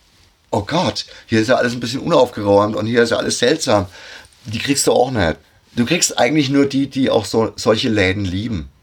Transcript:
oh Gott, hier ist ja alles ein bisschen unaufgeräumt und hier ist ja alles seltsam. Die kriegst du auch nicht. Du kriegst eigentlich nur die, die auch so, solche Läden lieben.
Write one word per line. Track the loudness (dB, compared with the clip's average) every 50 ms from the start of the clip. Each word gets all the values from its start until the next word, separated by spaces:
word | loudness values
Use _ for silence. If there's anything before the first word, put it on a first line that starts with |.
| _ _ _ _ _ _ _ _ _ -6
oh | -4 -4
Gott, | -4 -2 -2 -2 0 -2 -4 -6 -10 -14 -16 -18 -8
hier | -2 0 0
ist | 2 2
ja | 2
alles | 2 2 0
ein | -2 -4
bisschen | -6 -6 -6 -6
unaufgeräumt | -2 2 2 2 2 2 0 -2 0 4 4 4 4 2 0
und | -4 -4
hier | 0 2 2
ist | 2 2
ja | 2
alles | -2 -2 -2 -2 0
seltsam. | 2 0 0 0 0 0 0 0 0 -2 -8 -18 -20 -20 -20 -20 -20 -20 _ _ -14
Die | -10 -8 -6
kriegst | -4 -2 -2 0 2
du | 2
auch | 2 2 2 0
nicht. | 0 0 0 0 -2 -4 _ _ _ _ _ _ -4
Du | -2 -2
kriegst | 0 0 0 -2 -2 0 0
eigentlich | 0 2 2 0 0 2
nur | 2 2 2
die, | 2 0 -2 -4 -2
die | -2 -2 0 2
auch | 0 0 0
so, | 0 0 0 0 -2 -4
solche | -4 0 0 0 2 0 0
Läden | 0 2 2 0 0 -2 -2
lieben. | -4 -4 -4 -4 -4 -6 -6 -8 -10 -16 _